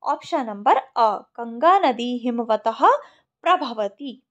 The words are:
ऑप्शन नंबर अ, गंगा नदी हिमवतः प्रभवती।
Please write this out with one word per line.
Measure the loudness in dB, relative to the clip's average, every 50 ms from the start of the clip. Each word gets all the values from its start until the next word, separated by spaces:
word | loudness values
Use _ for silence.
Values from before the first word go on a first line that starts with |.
| -2
ऑप्शन | -4 -4 -4 -6 -6 -4 -4 -4
नंबर | -4 -8 -4 2 2 2
अ, | 2 0 -4 _ 2 2 2 2
गंगा | -2 -8 _ _ -14 -12 -12 -6 0 4 4 4 6
नदी | 4 2 0 0 -4 -6 -6 -4
हिमवतः | -4 -4 -4 -4 -2 -2 -2 -2 0 -4 -4 2 2 4 4 2 -2 -10 _ _ _ _ _ _ _
प्रभवती। | 0 0 0 0 -6 -6 -6 -6 -6 -6 _ -14 -14 -14 -14 _ _